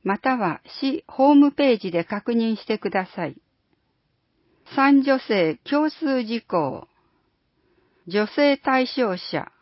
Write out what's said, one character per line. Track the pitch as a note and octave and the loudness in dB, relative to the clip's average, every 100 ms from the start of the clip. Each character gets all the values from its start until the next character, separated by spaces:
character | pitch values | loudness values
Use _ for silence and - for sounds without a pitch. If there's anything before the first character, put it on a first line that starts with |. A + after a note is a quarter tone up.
ま | G3 G3+ | -6 -4
た | C4+ B3+ | -4 -2
は | F#3 C#3+ - - | -4 -6 -14 -8
市 | C4+ C#4+ - | -6 -6 -10
ホ | - C4+ | 2 6
ー | C#4+ | 8
ム | C#4+ | 6
ペ | - C#4+ | 4 0
ー | A3+ | 0
ジ | F#3+ | -2
で | E3+ E3+ | -4 -4
確 | G3+ - | -6 -2
認 | A#3 A3+ A3 | -2 0 -4
し | - | -4
て | G#3+ | -6
く | G3+ | -4
だ | G3 F#3 | -4 -6
さ | - D#3 | -8 -10
い。 | - _ _ _ _ _ _ _ _ _ _ _ _ - - | -10 _ _ _ _ _ _ _ _ _ _ _ _ -8 0
三 | C#4 C#4 | 4 4
助 | C4+ C4 - | 4 -2 0
成 | G#3 D#3+ D3+ - | 0 0 -2 -4
共 | C#4+ D#4 | -2 -2
通 | - D4+ C4 | -4 -2 -2
事 | A3 A#3 | -2 -8
項。 | _ F3 C#3+ - - _ _ _ _ _ _ _ _ _ _ _ - | _ -4 -4 -8 -16 _ _ _ _ _ _ _ _ _ _ _ -6
助 | G3 G#3+ | -4 -2
成 | - C#4+ C#4 | 2 2 2
対 | - C4 B3+ | 0 0 -2
象 | - A#3 F3+ | -2 -2 -4
者。 | - D#3 - _ | -6 -8 -8 _